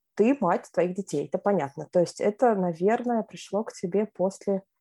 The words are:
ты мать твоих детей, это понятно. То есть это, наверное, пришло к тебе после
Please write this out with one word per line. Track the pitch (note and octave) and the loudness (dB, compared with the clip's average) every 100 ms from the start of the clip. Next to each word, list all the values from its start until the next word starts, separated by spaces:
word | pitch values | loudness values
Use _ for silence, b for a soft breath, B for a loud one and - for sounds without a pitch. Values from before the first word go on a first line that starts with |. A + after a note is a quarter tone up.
| _ - | _ 2
ты | A3 C#4 | 2 4
мать | F3+ G3 - | 2 0 -2
твоих | - F3 F#3 | -2 -2 -2
детей, | F#3+ D3 D#3 | -4 -4 -4
это | F#3 | -2
понятно. | G3+ F#3+ C3+ D#3 D3+ | 0 0 0 -6 -2
То | F3+ | 0
есть | E3 - | 0 0
это, | G#3 G#3 B3+ G#3 | -2 2 2 2
наверное, | F3+ D#3+ F#3 A#3 A#3+ A#3 | 0 0 0 0 0 -4
пришло | G#3+ E3+ - G3 | -4 -10 -6 -6
к | A3 | -6
тебе | - F#3 G3 G#3+ | -8 -4 -2 -2
после | - F#3 - - F#3+ - _ | -2 -4 -2 -4 -4 -6 _